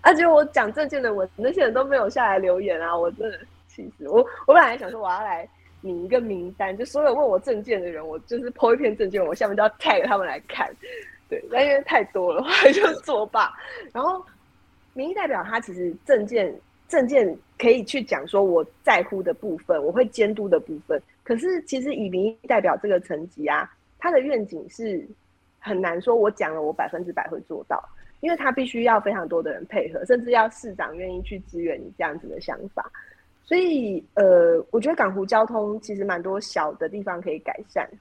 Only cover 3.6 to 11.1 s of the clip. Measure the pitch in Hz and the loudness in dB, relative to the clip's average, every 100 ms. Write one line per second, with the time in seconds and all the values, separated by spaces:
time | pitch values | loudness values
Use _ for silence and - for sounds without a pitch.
3.6 | _ - - _ 139 214 262 - - 330 | _ -18 -18 _ 2 2 2 -2 8 8
4.6 | 269 247 190 226 190 185 214 170 170 _ | 8 2 -10 -8 -4 -4 -4 -6 -8 _
5.6 | _ _ 190 175 185 247 233 190 175 196 | _ _ -10 -8 0 0 0 -6 -8 -8
6.6 | 190 196 262 285 302 269 277 190 277 214 | -8 -6 -6 0 2 2 2 2 0 -4
7.6 | 214 208 175 160 160 160 - 240 247 - | -2 -4 -4 -10 -12 -12 -8 -8 -8 0
8.6 | 233 247 254 208 196 196 165 170 214 202 | 2 4 2 0 -2 0 -2 0 -2 2
9.6 | 214 - 311 220 240 202 175 139 - - | 0 2 2 2 4 0 -2 -8 -10 -6
10.6 | - - 494 494 - | -6 -6 -18 -18 -18